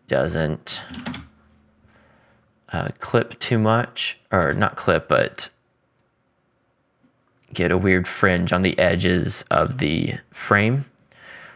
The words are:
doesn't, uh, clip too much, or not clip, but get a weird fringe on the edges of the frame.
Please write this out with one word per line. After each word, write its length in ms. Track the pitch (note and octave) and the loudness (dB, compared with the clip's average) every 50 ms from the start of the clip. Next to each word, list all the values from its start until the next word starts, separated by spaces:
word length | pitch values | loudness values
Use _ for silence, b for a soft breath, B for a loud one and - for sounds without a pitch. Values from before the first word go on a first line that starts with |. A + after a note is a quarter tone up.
| _ - | _ -2
doesn't, 760 | - C2 C#2 E2 E2+ D#2+ D#2+ D2+ - - - - - - - - - - - - - - - - _ _ _ _ _ _ _ _ _ _ b b b b b b b b b b b b b b _ _ _ - | 0 0 0 0 -2 -2 -2 -2 -4 -4 -2 -2 -2 -2 -4 -12 -16 -14 -12 -12 -12 -12 -16 -18 _ _ _ _ _ _ _ _ _ _ b b b b b b b b b b b b b b _ _ _ -8
uh, 160 | - E2+ F#2 - - - | -6 -6 -6 -6 -8 -10
clip 400 | - - - A#2 - - - - | -8 0 0 0 0 0 -6 -8
too 200 | - - A#2+ A2 | -2 0 0 2
much, 600 | G#2+ G#2+ A2+ A#2+ A#2+ - - - - - - _ _ - | 4 4 2 2 0 -4 -6 -6 -6 -6 -8 _ _ 0
or 200 | - F#2 D#2+ C#2+ | 0 2 2 2
not 240 | - F#2+ G2+ - - | 0 0 0 -2 -2
clip, 320 | - - G2+ E2+ D#2 - - | -2 0 2 2 2 2 2
but 420 | C#2+ B1+ - - - - - - _ _ _ _ _ _ _ _ _ _ _ _ _ _ _ _ _ _ _ _ _ _ _ _ _ _ _ _ _ _ _ _ _ _ _ _ _ _ _ - | 2 2 2 0 -2 -6 -8 -8 _ _ _ _ _ _ _ _ _ _ _ _ _ _ _ _ _ _ _ _ _ _ _ _ _ _ _ _ _ _ _ _ _ _ _ _ _ _ _ -10
get 180 | - - F2 E2+ | -4 -2 0 0
a 80 | F2 F#2 | 0 2
weird 300 | F#2+ G2 F#2 F#2 F2 - | 2 2 2 2 0 -2
fringe 440 | - - - F#2+ F2+ F2 F2+ E2+ | -2 0 2 2 2 2 0 0
on 100 | F2 F2+ | 0 2
the 140 | F#2+ F#2 - - | 2 2 2 4
edges 640 | F2+ F2 F2 F2 - F#2 F2+ E2+ F2 - - - - - | 2 2 2 2 2 2 2 2 0 0 -2 -4 -2 0
of 280 | - - D#2+ - - - | 0 0 0 0 -2 -2
the 360 | E2+ D2+ D#2+ E2 - - - - - _ | -2 0 0 -2 -2 -4 -6 -8 -12 _
frame. 560 | - - - - G#2 G2+ G#2 A2+ C3 C#3 C#3 _ _ _ _ _ B B B B B B B B B | -16 -8 0 2 2 4 4 2 0 -2 -4 _ _ _ _ _ B B B B B B B B B